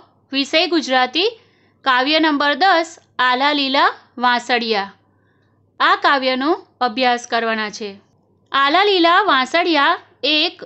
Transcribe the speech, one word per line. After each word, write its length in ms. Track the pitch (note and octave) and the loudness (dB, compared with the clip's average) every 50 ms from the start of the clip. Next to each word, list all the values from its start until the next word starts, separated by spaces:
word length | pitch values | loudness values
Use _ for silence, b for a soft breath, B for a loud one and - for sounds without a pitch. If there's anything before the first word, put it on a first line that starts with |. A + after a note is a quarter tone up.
| - _ _ _ _ _ - | -8 _ _ _ _ _ -4
વિષય 340 | C4+ C#4 - - D#4+ F4 | -4 -4 0 0 -2 0
ગુજરાતી, 640 | F4 E4+ E4 B3 A#3+ C4 B3+ B3+ B3 - D4+ F4+ A4+ A#4 b b b b b b b b b _ | 0 -2 -2 -2 0 0 0 0 0 -2 -2 -2 -2 -4 b b b b b b b b b _
કાવ્ય 340 | C4 B3+ B3 B3+ C#4 D#4 D#4 | 0 0 2 2 0 0 0
નંબર 360 | D#4+ D#4+ D4+ C#4 C#4+ C#4+ C#4+ | 2 0 0 0 0 -2 0
દસ, 460 | C4+ E4+ G4 F#4 E4 E4+ E4 - - _ _ _ - | 2 2 2 2 2 0 -4 -8 -20 _ _ _ -2
આલા 340 | B3 B3+ B3+ B3 C4+ C#4+ D4+ | 0 0 0 0 0 0 0
લીલા 420 | D4 C#4 C4+ C4 C#4 D#4+ G4+ - - - _ _ - | 0 -2 -2 0 2 0 0 -2 -4 -16 _ _ -4
વાંસળિયા. 720 | A#3+ B3 B3 A#3+ A3+ - - - - A3+ A3 G3+ G3 G3+ - _ _ _ _ _ _ _ _ _ _ _ _ _ _ _ _ _ | -2 0 0 0 -2 -2 -2 -2 -2 -2 -4 -4 -4 -6 -12 _ _ _ _ _ _ _ _ _ _ _ _ _ _ _ _ _
આ 160 | B3+ D#4 F#4 | 0 0 0
કાવ્યનો 680 | G4+ - F4 D4 C#4 C4 C4 B3+ B3+ C4+ D4 F4 F#4 - _ _ _ | 2 2 0 0 2 0 -2 -2 -2 0 -2 -2 -2 -4 _ _ _
અભ્યાસ 460 | B3 B3 G#3+ C4 B3+ B3 A#3+ A#3+ A#3+ | -4 -4 -2 0 0 0 0 -2 -4
કરવાના 440 | - - A#3 A3+ A3+ A3 A3 G#3+ G#3 | -4 -4 -4 -2 -2 -4 -4 -6 -8
છે. 300 | G3 - A3+ G3+ G3 G3 _ _ _ _ _ _ _ _ _ _ - | -10 -12 -12 -12 -14 -16 _ _ _ _ _ _ _ _ _ _ -2
આલા 320 | C4+ C#4 C#4 D4 F4 G4+ | 0 0 2 2 2 2
લીલા 380 | G#4 G4+ F#4 E4 E4 E4+ F#4 G#4+ | 2 2 4 4 4 4 4 4
વાંસળિયા 760 | F#4 D4+ - - - - E4 F4+ F4+ E4 D4 C#4 D#4 F4 - - _ _ _ - | 2 2 0 0 0 0 -2 0 2 0 2 2 0 0 -2 -6 _ _ _ -4
એ 220 | C#4 D4+ D4+ D#4 | -2 0 0 0
એક 160 | F4+ F4+ - - | -2 -4 -8 -18